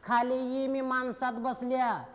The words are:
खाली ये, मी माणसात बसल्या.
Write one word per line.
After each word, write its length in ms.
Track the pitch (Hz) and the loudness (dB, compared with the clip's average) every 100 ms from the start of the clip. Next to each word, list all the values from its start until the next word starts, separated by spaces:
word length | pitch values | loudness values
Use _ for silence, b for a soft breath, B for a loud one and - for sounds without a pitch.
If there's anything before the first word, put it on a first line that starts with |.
खाली 520 | - 240 247 254 254 | 2 2 4 2 0
ये, 120 | 262 269 | 0 0
मी 140 | 269 | 0
माणसात 520 | 262 254 254 233 254 | 0 0 -2 -2 -2
बसल्या. 680 | 240 240 240 247 254 247 190 127 | 0 -2 -2 -2 2 2 0 -4